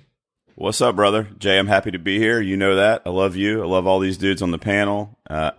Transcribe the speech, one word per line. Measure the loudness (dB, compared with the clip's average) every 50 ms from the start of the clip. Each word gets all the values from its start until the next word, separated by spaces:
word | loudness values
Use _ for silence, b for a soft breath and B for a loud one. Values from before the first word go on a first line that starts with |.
| _ _ _ _ _ _ _ _ _ _ _
What's | -8 -6 -4 -2 0
up, | 0 0 2
brother? | 2 2 2 2 0 -2 -6 -10 -6
Jay, | 0 2 2 2
I'm | 2 2
happy | 2 0 0 -2
to | -6 -6
be | -4 -4 -2 0
here. | 0 0 0 0
You | 0 -2 -2
know | 0 2 2 4
that. | 4 4 2 2 0 -2
I | -4
love | -2 0 0 0 0
you. | -2 -2 -2 -2 -2 -2
I |
love | 0 0 0 2
all | 2 2 2
these | 0 -2 -2 -2
dudes | -2 -2 0 0 -2
on | -4 -4
the | -4
panel. | -2 -2 0 0 0 -2 -2 -6 -8 -10 -14 _ -14 -8
Uh, | -6 -4 -4 -4 -6